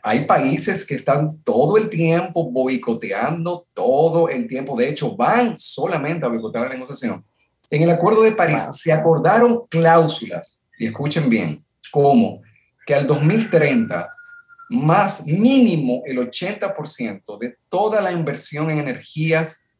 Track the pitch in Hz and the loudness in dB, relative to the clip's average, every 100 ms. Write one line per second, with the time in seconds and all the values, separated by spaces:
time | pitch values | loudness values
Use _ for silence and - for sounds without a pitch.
0 | 107 117 147 190 135 - - 190 - 143 | -2 0 2 2 2 0 -2 -4 -4 -4
1 | - 143 156 - - 110 147 214 - 165 | -2 0 -2 -4 -2 0 2 2 0 0
2 | 165 170 185 170 147 127 131 127 117 113 | 0 0 0 -4 -2 -2 -2 -2 -4 -6
3 | 110 98 127 170 165 175 - - 101 135 | -4 -4 -4 -4 -4 -8 -10 -4 0 2
4 | 165 165 165 135 113 127 135 113 131 151 | 4 2 0 -2 -6 -8 -6 -2 -2 -2
5 | 123 - 135 226 240 160 - - 190 165 | -6 -2 2 2 0 -2 -8 -6 -4 -4
6 | 147 170 131 113 110 113 123 131 127 135 | -4 -4 -4 -4 -6 -6 -6 -8 -12 -8
7 | 120 90 - _ _ _ _ 151 165 170 | -8 -8 -14 _ _ _ _ 2 2 4
8 | 175 214 220 214 170 147 - 151 165 156 | 4 4 4 4 0 0 -2 -2 0 2
9 | 165 160 165 220 240 233 - 165 165 170 | 2 2 4 4 4 2 -2 0 4 6
10 | 156 - 107 87 - - _ - 113 113 | 4 -2 -8 -10 -12 -20 _ -8 -8 -6
11 | 147 165 135 110 85 76 _ _ - 147 | -4 0 2 0 0 -8 _ _ -6 2
12 | 143 127 101 - - _ _ _ - 143 | 4 4 2 -2 -18 _ _ _ -2 0
13 | 139 147 151 220 - 170 147 127 113 87 | 2 2 2 2 2 2 4 2 0 -4
14 | - - - - _ - - 233 151 185 | -8 -14 -20 -20 _ -20 -6 0 2 4
15 | 196 - 151 175 233 269 226 165 127 123 | 2 -2 -2 2 4 6 4 4 0 -4
16 | - 127 123 - 175 202 196 151 151 - | -4 -6 -6 -4 -6 -6 -8 -8 -10 -8
17 | 113 98 - 101 120 - _ 180 214 214 | -8 -10 -16 -12 -12 -12 _ -2 0 0
18 | 190 175 151 123 - 147 160 151 143 120 | 0 -2 -4 -4 -8 -6 -4 -2 -4 -8
19 | - 156 160 160 160 - _ | -10 -6 0 0 -2 -8 _